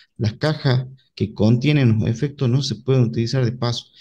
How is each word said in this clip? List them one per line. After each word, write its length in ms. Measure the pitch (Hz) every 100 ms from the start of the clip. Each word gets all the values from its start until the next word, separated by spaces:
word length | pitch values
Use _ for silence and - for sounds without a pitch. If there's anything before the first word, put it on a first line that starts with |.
| _ -
Las 180 | 107
cajas 520 | - 151 151 139 127 - - _
que 200 | - 101
contienen 640 | - 104 123 143 151 127 107
los 100 | 101
efectos 400 | 117 147 - 127
no 140 | 135
se 140 | 139 104
pueden 260 | - 131
utilizar 420 | 110 113 117 135
de 80 | 123
paso. 340 | - 120 113 - _